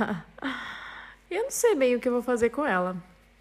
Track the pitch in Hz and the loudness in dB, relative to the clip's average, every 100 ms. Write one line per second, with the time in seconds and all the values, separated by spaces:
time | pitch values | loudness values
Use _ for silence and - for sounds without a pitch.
0 | 226 175 - - 269 254 - - - - | 0 -4 -10 -10 -8 -8 -10 -14 -14 -16
1 | - - - 359 539 - 466 294 254 240 | -18 -18 -6 -4 -4 2 4 6 4 4
2 | 247 240 240 240 233 277 294 185 180 180 | 2 0 0 2 2 2 0 2 0 -4
3 | - - _ _ | -12 -20 _ _